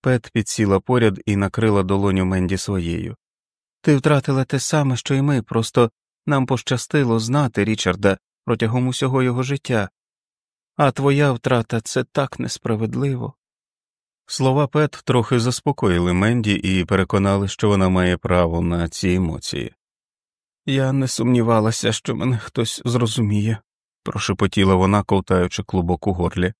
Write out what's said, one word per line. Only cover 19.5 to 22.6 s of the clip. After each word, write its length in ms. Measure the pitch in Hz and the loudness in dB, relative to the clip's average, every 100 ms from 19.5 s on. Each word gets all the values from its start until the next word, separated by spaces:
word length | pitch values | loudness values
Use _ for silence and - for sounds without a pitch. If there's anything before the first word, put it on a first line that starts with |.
| - 57 _ _ _ _ _ _ _ _ _ | -8 -8 _ _ _ _ _ _ _ _ _
«Я 280 | - 135 131 | -4 -2 0
не 160 | 135 131 | 0 -2
сумнівалася, 840 | - 117 123 113 113 107 113 110 | -2 2 2 4 4 2 0 -2
що 220 | 110 - | -2 -4
мене 240 | 123 107 120 | -4 -2 -2
хтось 440 | - - | -4 -4